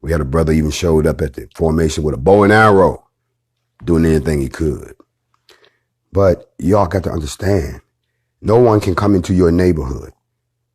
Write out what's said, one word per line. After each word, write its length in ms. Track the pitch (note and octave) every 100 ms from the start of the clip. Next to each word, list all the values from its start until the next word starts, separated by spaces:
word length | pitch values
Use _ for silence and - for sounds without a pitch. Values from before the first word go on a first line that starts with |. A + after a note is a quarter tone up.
We 100 | C#2
had 80 | D#2+
a 40 |
brother 280 | C#2+ C#2 D#2+
even 180 | D#2+ D2+
showed 360 | D2 F2 D#2+ D#2
up 140 | D2+
at 140 | D2
the 140 | - -
formation 500 | - E2 D#2 E2 D2+
with 100 | D2+
a 40 | C2
bow 240 | C#2 G2+
and 80 | G2+
arrow, 560 | G#2+ A2 G2 F2+ C2+ _ _ _ _ _ _ _ _
doing 220 | - E2 E2
anything 340 | D#2 C#2+ D2+
he 80 | C2+
could. 460 | - D#2+ C#2 - - _ _ _ _ _ _ _ _ _ _ _
But 400 | F#2 G2 F2 - _
y'all 280 | D#2+ G2+ G2
got 180 | G2+
to 60 | E2
understand, 720 | E2+ D2+ - - G2+ C#2 C2 _ _ _ _ _ _
no 160 | - A2
one 220 | B2 G#2+
can 140 | G2+
come 200 | F2 G2+
into 200 | G2 F2+
your 180 | F#2 F2
neighborhood. 600 | E2+ F2+ E2 C2+ - - - _ _ _ _ _